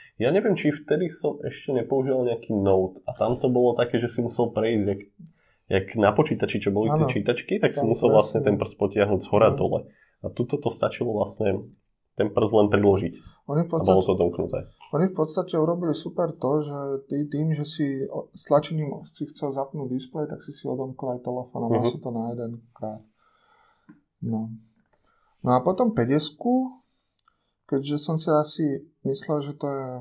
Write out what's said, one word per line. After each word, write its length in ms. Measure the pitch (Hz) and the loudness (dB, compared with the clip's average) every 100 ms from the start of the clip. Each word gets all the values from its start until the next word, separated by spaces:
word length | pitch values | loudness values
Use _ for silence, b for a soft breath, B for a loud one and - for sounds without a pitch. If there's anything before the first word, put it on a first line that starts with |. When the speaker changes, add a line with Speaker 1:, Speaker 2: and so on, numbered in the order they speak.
| b - | b -2
Speaker 1:
ja 160 | 107 | 2
neviem, 240 | 180 208 175 | 2 2 2
či 160 | 151 | 0
vtedy 400 | - - 156 180 | -2 -2 0 0
som 240 | - 147 - | -2 -4 -4
ešte 300 | - - - | -8 -10 -4
nepoužíval 540 | 131 110 135 131 131 123 | -4 0 0 0 0 0
nejaký 240 | 113 - | -2 -2
Note. 540 | 107 98 95 92 - - | 0 4 4 2 -4 -10
A 80 | |
tam 240 | - 107 123 | -2 0 2
to 160 | 135 | 2
bolo 240 | 123 123 117 | 4 4 4
také, 240 | 120 120 | 0 0
že 80 | 120 | -2
si 80 | 117 | -2
musel 320 | 117 - 117 | -4 -2 -2
prejsť, 360 | - 110 117 101 | 0 0 2 0
jak, 140 | 95 - _ - _ _ _ _ | -2 -6 _ -20 _ _ _ _
jak 160 | 95 95 | 0 0
na 160 | 113 101 | 4 4
počítači, 480 | 107 156 101 104 104 | 4 2 0 -2 -2
čo 160 | 101 | 0
boli 160 | 101 110 | 0 0
tie 160 | 151 147 | 2 0
Speaker 2:
Áno. 80 | |
Speaker 1:
čítačky, 480 | 107 104 120 - 202 | 0 -2 -2 -2 0
tak 160 | 156 - | 0 0
si 80 | 110 | 0
Speaker 2:
Tam 80 | |
Speaker 1:
musel 160 | 113 120 | 2 6
vlastne 320 | 110 104 110 | 6 6 2
Speaker 2:
presne. 80 | 107 | 2
Speaker 1:
ten 60 | 98 | 2
prst 180 | - - | -2 -2
potiahnuť 440 | 98 101 101 98 | -2 2 2 2
zhora 320 | - 104 107 | 2 4 6
Speaker 2:
Áno. 80 | - | 4
Speaker 1:
dole. 180 | 92 80 - b b b | 0 -2 -6 b b b
A 140 | 98 | -10
tuto 240 | - 123 147 | -6 -4 -2
to 160 | 120 | -4
stačilo 400 | - 107 - 120 | -2 -2 -2 -4
vlastne 560 | 104 104 - 107 95 - - _ _ _ - | -2 -4 -2 -2 -2 -4 -18 _ _ _ -2
ten 160 | 107 | 0
prst 160 | - 110 | 2 4
len 160 | 110 101 | 6 6
priložiť. 460 | 101 104 98 85 - B B - | 6 4 4 0 -6 B B -4
Speaker 2:
Oni 160 | 147 | -2
v 80 | 165 | 0
Speaker 1:
A 80 | 165 | 0
bolo 240 | 95 92 | 4 4
Speaker 2:
podstate, 40 | 95 | 4
Speaker 1:
to 60 | 92 | 2
domknuté. 440 | 85 - 85 - - _ - | 2 0 -4 -6 -8 _ -6
Speaker 2:
oni 160 | 147 185 | -2 0
v 100 | 180 | 0
podstate 360 | 156 - 175 | -2 -2 -2
urobili 400 | 170 156 175 175 | 0 0 0 -2
super 400 | 147 - - 170 | -4 -4 -2 -4
to, 180 | - 127 151 | -2 -2 0
že 160 | 147 143 139 139 - | -2 -6 -6 -6 -4
ty 120 | 143 147 | -4 -4
tým, 280 | 143 160 | -2 -2
že 80 | 151 | -2
si 260 | 147 - 147 135 135 | -4 -4 -4 -2 -6
o-, 200 | - - | -8 -10
s 180 | - - | -16 0
tlačením 400 | 147 147 156 151 131 - | 2 2 -4 -4 -8 -14
si 220 | _ 147 | _ -12
chcel 240 | - 147 | -6 -6
zapnúť 320 | 135 139 151 135 | -4 -6 -8 -6
displej, 380 | 127 - 165 151 | -6 -6 -8 -8
tak 160 | - | -8
si 80 | - | -14
si 160 | 147 139 | -12 -8
odomkol 480 | 127 131 127 135 | -6 -6 -8 -8
aj 80 | 123 | -6
telefón 400 | 123 123 123 120 | -6 -8 -8 -6
a 60 | 117 | -2
mal 120 | 110 117 | 0 0
Speaker 1:
Mhm. 40 | |
Speaker 2:
si 40 | - | -2
to 100 | 131 | -6
na 240 | 117 113 | -6 -6
jeden 240 | 120 117 117 - | -8 -8 -10 -16
krát. 320 | _ 110 107 - b b b b b b b b b _ _ | _ -10 -10 -16 b b b b b b b b b _ _
No. 320 | 117 110 113 110 - _ _ _ _ _ _ _ | -6 -4 -6 -12 -18 _ _ _ _ _ _ _
No 80 | 127 | 2
a 160 | 127 127 | 2 2
potom 320 | 185 247 214 | 2 2 2
P 80 | 120 | 2
D 80 | |
S-ku, 640 | 143 156 - 240 254 262 - _ _ _ _ _ _ _ _ _ | 2 0 -4 0 0 0 -8 _ _ _ _ _ _ _ _ _
keďže 320 | 139 139 147 | -2 -2 -4
som 240 | - 160 | -2 -2
si 80 | 160 | 2
asi 360 | 151 151 - 156 139 - _ | 2 0 -2 -2 -2 -8 _
myslel, 400 | 139 135 - 151 | -6 -6 -2 -4
že 160 | 143 147 | -4 -6
to 80 | 143 | -6
je 180 | 139 135 127 | -6 -8 -10